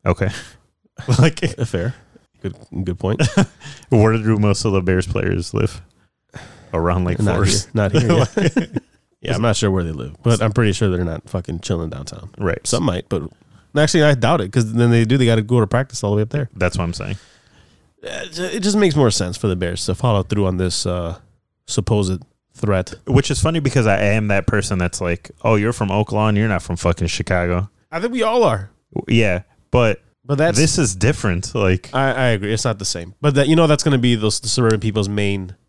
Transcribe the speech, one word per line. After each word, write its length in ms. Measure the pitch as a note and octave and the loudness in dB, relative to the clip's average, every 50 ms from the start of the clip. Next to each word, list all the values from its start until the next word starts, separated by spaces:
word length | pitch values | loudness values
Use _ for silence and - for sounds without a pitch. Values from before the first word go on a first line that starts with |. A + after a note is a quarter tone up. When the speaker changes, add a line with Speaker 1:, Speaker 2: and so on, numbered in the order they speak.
| _ | _
Speaker 1:
Okay. 240 | F#2+ E2+ - G2 F2+ - - - - - _ _ _ | 0 0 0 0 -4 -4 -8 -14 -16 -20 _ _ _
<laughs> 500 | _ _ _ _ _ - - - B2 - | _ _ _ _ _ -12 -2 0 4 4
Like, 240 | C3 E3 - - - - - - | 4 4 2 0 -4 -4 -2 -4
Speaker 2:
Uh, 60 | A#2+ | -6
fair. 300 | - - F2+ F2 A#2+ C3 - _ _ _ - _ _ _ _ | -4 -2 -2 -2 -4 -6 -8 _ _ _ -20 _ _ _ _
Good, 140 | - G2 - - - _ - - F#2 | -10 -10 -10 -10 -18 _ -8 -6 -6
good 160 | F#2 F2 - | -6 -6 -4
point. 220 | - F#2 - - C3 - - G3 - - _ | -2 -4 0 0 0 2 2 2 0 0 _
Speaker 1:
<laughs> 320 | _ - - - - - _ | _ -20 -20 -20 -20 -4 _
Where 240 | C3 G#2+ G#2 A2 A2+ | 4 4 4 4 2
do 240 | A2+ G#2+ A2 A2 | 2 2 2 2
most 260 | G#2 G#2 G#2 G2 - - | 4 4 2 2 2 0
of 80 | A2+ | 0
the 100 | G2 F#2+ | 0 2
Bears 260 | F2+ F2+ F#2 F#2 F2+ | 2 2 2 2 0
players 460 | - - - F#2 F#2 F#2+ F2+ F2 - - | -2 -2 -2 -2 0 -2 -2 -4 -4 -2
live? 260 | - - - - - - _ _ _ _ _ _ _ _ _ _ - - - - - - - - | 0 0 0 -2 -6 -20 _ _ _ _ _ _ _ _ _ _ -20 -20 -20 -20 -20 -14 -6 -4
Around 320 | E2 E2 F2 F2 F2+ F2+ | -2 0 0 0 0 0
Lake 140 | F2 F#2 - | 0 0 0
Speaker 2:
Not 160 | G#2+ G2+ F2+ | 0 0 2
Speaker 1:
Forest. 300 | F2 G2 F#2 F#2+ G2+ - | 2 2 2 0 0 -4
Speaker 2:
here. 60 | - - | -4 -2
Not 180 | A2+ G#2 F#2 - | 0 0 2 2
here, 320 | D#3 B2 A2+ C3 - B2 - - G#3+ F#3+ C#3+ - | 2 2 4 2 2 2 0 0 -2 -2 0 0
yeah. 100 | - E3 - | -2 -4 -2
Speaker 1:
<laughs> 480 | - - _ _ _ _ _ _ _ _ | -8 -10 _ _ _ _ _ _ _ _
Speaker 2:
Yeah, 140 | - D2 D#2+ | -6 -4 -2
I'm 60 | F2+ | 0
not 140 | A2+ A#2 G#2 | 2 0 0
sure 160 | - - G2+ | 2 0 0
where 120 | F#2+ F#2+ F2 | 0 0 -2
they 80 | E2 | -4
live, 240 | D#2+ C2+ A#1+ C#2 D#2 - | -6 -8 -10 -12 -12 -2
but 200 | - A#2 A#2 G#2+ A2+ | 2 2 2 4 2
I'm 80 | A2 G2+ | 0 2
pretty 200 | B2 A#2 G#2 F#2+ | 2 2 2 2
sure 160 | - A2+ G2 | 2 0 0
they're 140 | F2+ F2 F2+ | 0 0 -2
not 240 | E2+ E2 D2 _ | -2 -4 -8 _
fucking 340 | - - F#2 F2 - E2+ E2+ | -6 -6 -6 -6 -6 -8 -8
chilling 280 | - - - E2+ E2+ D#2+ | -4 -4 -2 -2 -2 -6
downtown. 400 | - C2+ C#2 - - F2+ - - - | -8 -10 -12 -14 -14 -16 -18 -18 -10
Speaker 1:
Right. 280 | - G#2 F2+ - - - | -4 -2 -2 -2 -2 -2
Speaker 2:
Some 160 | - - C3 - | -2 -2 0 0
might, 260 | B2 F2 F2 - _ | 0 -2 -2 -4 _
but 140 | G2+ E2+ D2+ D#2+ - _ _ _ _ - _ _ - | -4 -4 -4 -8 -14 _ _ _ _ -20 _ _ 0
actually, 280 | D3 D3+ D3 - E3+ D3+ | 2 2 4 4 4 4
I 100 | D3+ C#3+ | 4 4
doubt 280 | B2 - A#2+ E3 - | 4 2 0 0 0
it, 100 | G2 F#2+ - | -2 0 0
'cause 180 | B2 A#2 G#2+ A2 | 0 0 2 2
then 180 | A#2+ A#2+ A#2+ | 2 4 6
they 120 | A#2 A#2 A#2 | 6 4 4
do, 120 | A2 B2+ | 4 4
they 80 | C3+ B2+ | 4 4
gotta 160 | A#2 A2+ A2 | 4 4 2
go 180 | G#2 G#2+ B2 A#2+ | 2 2 2 2
to 60 | G#2+ | 2
practice 380 | F#2+ - A#2+ C3+ - - - - | 2 0 -2 -2 -4 -8 -6 -2
all 80 | G2+ | 0
the 60 | G#2 | 0
way 40 | G#2 | 0
up 80 | G#2+ A2+ | -2 -2
there. 200 | - D3 C3+ - _ | -4 -6 -6 -6 _
Speaker 1:
That's 220 | E2+ F#2 F2+ - | -2 -2 -2 0
what 60 | - F2 | -2 -4
I'm 100 | E2+ F2 | -4 -6
saying. 240 | - - G2 G2+ G2+ - _ _ _ _ _ _ _ _ _ _ _ _ _ _ _ - | -8 -8 -8 -10 -10 -12 _ _ _ _ _ _ _ _ _ _ _ _ _ _ _ -16
Speaker 2:
Uh, 180 | - - - - | -12 -12 -12 -12
ju-, 180 | F3+ D#3 E3 F3+ | -12 -8 -8 -6
it 160 | F#3 - A#3 | -6 -6 -2
just 160 | F#3 G#3 G3+ | -2 0 2
makes 180 | G#3+ G#3 F3+ C#3+ | 4 4 4 4
more 140 | D3+ C3+ A2+ | 4 4 4
sense 260 | G2 - F#2+ F2+ F2+ | 4 0 -4 -4 -6
for 120 | - - | -4 -2
the 80 | G#2 F#2 | -2 -2
Bears 280 | F2 F#2 E2+ F2 - - | 0 -2 -4 -4 -4 -4
to 80 | - F#2 | -4 -4
follow 260 | - - B2 G#2+ G2 | 0 0 2 2 2
through 240 | F#2 - - G#2 G2 | 0 -2 -2 0 0
on 120 | F#2 F2+ | 0 0
this, 280 | F2+ F#2+ F2+ - - - | 0 -2 -2 -2 -4 -4
uh, 320 | G2+ F2 F2+ F2 E2 E2 - _ _ _ _ _ _ _ _ _ | -4 -4 -4 -6 -8 -10 -12 _ _ _ _ _ _ _ _ _
supposed 560 | - - - F#2+ - A#2 G#2 G2 F#2 F#2 F2 - _ _ _ _ _ _ | -6 -4 -4 -2 0 0 0 0 0 -4 -6 -8 _ _ _ _ _ _
threat. 400 | - - G#2 G2+ F#2 F2+ - - - _ | -6 -2 0 0 0 -2 -4 -12 -14 _
Speaker 1:
Which 240 | - C3 C#3 C#3 - | 2 2 2 2 2
is 100 | C#3+ - | -2 0
funny 180 | - D#3 E3 E3 | 0 0 0 0
because 280 | C#3+ C3 - C#3 A2+ | -2 0 0 2 2
I 120 | A2 G2 G2 | 4 2 2
am 280 | G#2 G2+ G#2 A2 G#2+ | 2 2 2 0 0
that 180 | G#2 G2+ G2 F#2+ | 0 0 0 0
person 320 | - - G#2 F#2+ - G2+ | 0 0 0 -2 -2 -2
that's 240 | F#2 F2 F2 - - | -2 -2 -2 -4 -4
like, 300 | F#2 F2 E2+ E2+ - - - _ - | -4 -4 -4 -4 -6 -20 -18 _ 0
"Oh, 120 | A2+ A2+ | 2 2
you're 180 | G#2 G#2 A2+ A#2 | 2 2 -2 -2
from 160 | - A2+ F#2+ | -2 -2 0
Oakland, 460 | G2 G#2 G#2+ - A#2 G#2+ G#2+ A2 G#2 | 0 0 0 0 0 0 2 2 2
you're 100 | G2+ A2 | 2 0
not 140 | A2 G2+ E2 | 0 -2 -2
from 140 | - - F2 | -4 -6 -8
fucking 320 | - - F2+ E2+ - F2 | -2 0 -2 0 0 -2
Chicago." 640 | D#2+ - - - - F#2 F2+ F2 F2 F2 F2+ G2 G2+ _ _ _ _ | -4 -2 -4 -4 -2 -2 -2 0 0 -2 -2 -2 -6 _ _ _ _
Speaker 2:
I 80 | - E3+ | -8 -4
think 140 | A3 A#3+ A#3+ | -4 -4 -2
we 80 | B3 | -2
all 220 | A3 A3 A3+ B3 A3+ | -2 0 2 2 2
are. 260 | D3 A2 G2 G2 G2+ _ _ _ _ - | 2 2 0 -4 -10 _ _ _ _ -10
Speaker 1:
W-, 260 | - - - - A2+ | -8 -2 0 2 2
yeah, 200 | A2+ G2+ F2+ F2+ - _ _ _ _ _ | 2 2 0 -2 -6 _ _ _ _ _
but 300 | - B2 A#2+ A2 G2+ - _ _ _ _ _ | 2 2 2 2 0 -4 _ _ _ _ _
Speaker 2:
But 140 | B2 C#3+ | -4 -2
that's 200 | C#3 D#3 E3+ - A#2+ | 0 0 2 2 2
Speaker 1:
this 180 | D#3 D3+ - | 2 2 2
is 180 | - D3 G2+ F#2+ | 0 0 -2 -2
different. 600 | F#2 G2+ A#2+ D3+ - - G#2 F2 F2+ - - - | 0 0 0 0 0 -2 -2 -2 -2 -4 -6 -2
Like, 340 | A#2+ G2+ F#2 F#2 F2+ - - - | 0 2 2 2 0 -2 -6 -4
Speaker 2:
I, 180 | B2+ C3+ C3+ | -2 0 0
I 140 | A#2+ B2+ C3 | 0 0 0
agree. 260 | B2 A2+ G2 G2 G2+ A2 | 0 0 0 -2 -4 -4
It's 120 | G#2+ - | -2 -2
not 120 | B2 G#2+ | -4 -4
the 80 | G2 G2+ | -4 -6
same. 300 | - - F2 E2+ E2+ - _ | -6 -6 -6 -10 -12 -12 _
But 140 | C#3 D3 C3+ | -2 0 2
that, 120 | C#3+ C#3 | 2 2
you 80 | C#3+ D#3+ | 4 4
know, 100 | E3 E3 | 4 4
that's 180 | D3+ D3+ C#3 - | 4 2 2 2
gonna 140 | D#3 C#3 | 0 2
be 160 | B2 A#2+ B2 A#2+ | 2 2 2 2
those, 260 | A2 G#2+ G#2+ - - | 2 0 -2 -2 -2
the 80 | - | -4
suburban 320 | A2 - - A#2+ A2+ A2 G#2 | -4 -2 2 2 2 2 2
people's 300 | G2+ A2 G2+ A2 G2+ G2+ | 0 -2 -2 -2 -2 -2
main 460 | G#2 G#2 G2+ G2+ G2+ G2 F#2 F#2 F#2+ _ _ | -2 -2 0 -2 -2 -4 -6 -10 -14 _ _